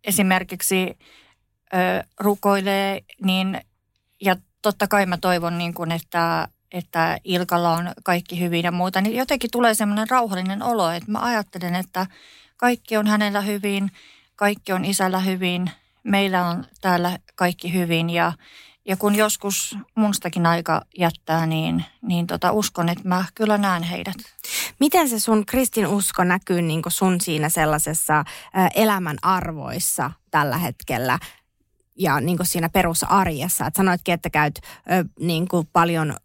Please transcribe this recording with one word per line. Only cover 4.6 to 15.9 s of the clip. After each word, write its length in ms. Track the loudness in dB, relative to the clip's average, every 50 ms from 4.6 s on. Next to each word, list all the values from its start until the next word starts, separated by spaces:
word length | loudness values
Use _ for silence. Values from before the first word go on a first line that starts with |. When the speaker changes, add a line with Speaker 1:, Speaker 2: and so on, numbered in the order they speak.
| -2
Speaker 1:
totta 260 | -2 0 0 0 2
kai 180 | 2 2 2
mä 100 | 2 -2
toivon 420 | -2 0 0 2 2 0 -2 -4 -4
niin 160 | -4 -6 -6
kun, 180 | -6 -4 -4 -4
että, 560 | -4 -6 _ -2 0 0 0 0 -2 -2 -6 _ _ _ _ -10
että 460 | -10 -10 _ 0 0 2 2 0 -2 _
Ilkalla 480 | -2 0 0 0 0 0 2 2 2 2
on 200 | 0 -2 -6 -8 -8 -2
kaikki 360 | 0 0 0 0 -4 -6 -4
hyvin 240 | -2 0 0 0 0
ja 80 | 0 -2
muuta, 280 | 0 -2 0 0 0
niin 160 | 0 0 0
jotenkin 340 | -2 0 0 -2 -2 -2 -4
tulee 240 | 0 2 2 4 4
semmoinen 360 | 2 0 0 0 -2 0 2
rauhallinen 520 | 2 2 2 0 -2 -4 -2 -4 -4 -4 -2
olo, 280 | -2 0 2 0 0
että 200 | 0 -4 -6 -6
mä 80 | -4 -2
ajattelen, 540 | -2 0 0 -2 -4 _ -10 -8 -6 -4 -4
että 320 | -4 -4 -4 _ -4 -4 -4 _ -18 -20 -20 -20 -20 -20 _ _
kaikki 400 | _ 0 0 0 0 _ -2 -2
on 100 | 0 2
hänellä 340 | 2 2 2 2 2 0 -2
hyvin, 500 | -2 -2 -4 -2 -2 -2 -2 0 -2 -2 -6 -8 -20 -20 -20 _ _ _ _
kaikki 360 | 0 0 0 0 -2 _ -4 -2
on 120 | -2 0
isällä 340 | -2 0 0 0 2 2 0
hyvin, 520 | 0 0 -2 0 -2 -2 0 0 -2 -4 -6 _ _ _